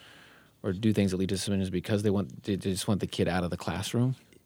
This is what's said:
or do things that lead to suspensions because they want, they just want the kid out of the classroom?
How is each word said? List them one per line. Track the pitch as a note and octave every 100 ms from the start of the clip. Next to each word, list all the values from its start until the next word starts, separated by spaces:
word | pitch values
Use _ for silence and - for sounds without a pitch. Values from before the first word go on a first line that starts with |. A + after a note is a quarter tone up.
| - - - - - _
or | G#2
do | F#2 A2
things | G#2 G2
that | F2+
lead | F#2+
to | F#2+
suspensions | - G2 F#2
because | F2+ - G#2
they | G#2
want, | G2 - -
they | - F#2+
just | F#2+ F2+ -
want | G2
the | E2+
kid | - F2
out | F2+ F2
of |
the | F2
classroom? | - E2+ G2 A#2 B2+ B2+ - -